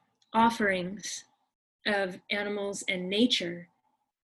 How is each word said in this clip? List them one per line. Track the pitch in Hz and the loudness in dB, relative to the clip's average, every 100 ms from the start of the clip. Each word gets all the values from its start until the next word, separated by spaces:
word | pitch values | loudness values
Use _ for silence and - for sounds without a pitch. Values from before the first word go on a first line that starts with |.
| _ _ _ | _ _ _
offerings | 220 220 220 202 185 180 208 - - - _ _ _ _ _ - | 4 4 4 0 0 -4 -8 -10 -10 -14 _ _ _ _ _ -2
of | 202 190 190 - | 0 0 -4 -6
animals | 202 202 202 202 196 - | -4 -2 -4 -4 -4 -4
and | 185 180 | -4 -2
nature | 202 247 - 170 175 175 _ _ _ _ _ _ _ | 2 4 4 0 -6 -12 _ _ _ _ _ _ _